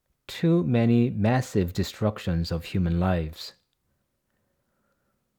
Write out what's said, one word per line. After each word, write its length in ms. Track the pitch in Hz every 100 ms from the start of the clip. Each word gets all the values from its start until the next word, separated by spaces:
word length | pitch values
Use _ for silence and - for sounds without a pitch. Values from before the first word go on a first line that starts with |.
| _ _ -
too 360 | - 165 170
many 460 | 156 117 117 120 120
massive 640 | 110 107 127 - 104 87
destructions 800 | 95 92 - 107 - - 85 82
of 140 | 82 -
human 340 | 101 87 85
lives. 540 | 92 90 78 - - - _ _ _ _ _ _ _ _ _ _ _ _ _ _ _ _ _